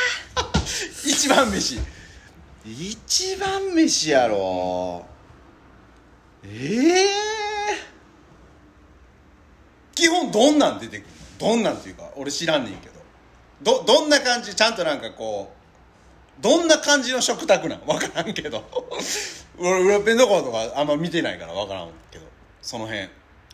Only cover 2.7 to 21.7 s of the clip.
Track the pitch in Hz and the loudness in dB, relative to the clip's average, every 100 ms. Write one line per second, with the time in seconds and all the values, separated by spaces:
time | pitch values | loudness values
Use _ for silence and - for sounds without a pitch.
2.7 | 117 185 226 - - 370 381 392 392 392 | -12 -12 -12 -4 -4 -2 -4 -4 -4 -2
3.7 | 339 311 - 156 135 120 101 95 92 90 | 2 2 2 2 2 2 0 -2 -2 -2
4.7 | 90 90 87 - - - - - - - | -2 -4 -8 -14 -20 -20 -20 -20 -20 -20
5.7 | - - - _ _ _ _ 98 110 139 | -20 -20 -20 _ _ _ _ -18 -10 -4
6.7 | 220 302 359 392 403 427 440 415 415 415 | 2 4 4 4 0 -4 -4 -6 -4 -4
7.7 | - - - - - - - - - - | -6 -10 -20 -20 -20 -20 -20 -20 -20 -20
8.7 | _ - - - _ _ - - - - | _ -20 -20 -20 _ _ -20 -20 -20 -20
9.7 | _ _ - 330 349 262 208 269 302 190 | _ _ 2 2 2 2 4 6 6 2
10.7 | 127 113 104 - - - - 165 233 180 | 0 -10 -14 -18 -20 -20 -4 0 2 0
11.7 | 101 95 90 - - 135 139 165 151 110 | -4 -10 -18 -18 -12 -10 -6 -2 -2 -2
12.7 | 95 - - - _ _ - - - 190 | -12 -18 -20 -20 _ _ -20 -20 -4 2
13.7 | 254 190 285 302 285 247 240 196 185 220 | 2 4 4 6 2 2 -2 -2 0 0
14.7 | 220 160 139 113 - 110 104 98 - _ | 2 -2 -4 -6 -10 -8 -6 -8 -16 _
15.7 | _ - _ - - - - 180 330 330 | _ -20 _ -20 -20 -20 -2 4 4 6
16.7 | 302 277 285 240 254 - 202 330 180 160 | 4 4 2 2 -2 -2 -2 2 2 2
17.7 | - - 147 - 151 175 - 151 - - | -6 -4 -2 -2 -4 -6 -6 -6 -8 -8
18.7 | 494 - - - 415 - - - - 180 | -8 -8 -8 -6 -6 -8 -12 -18 -4 0
19.7 | 185 185 208 202 226 247 185 131 110 113 | 4 4 4 4 6 6 4 2 -4 -4
20.7 | 131 147 147 170 160 127 90 82 90 101 | -2 0 0 0 -2 -2 -6 -10 -8 -6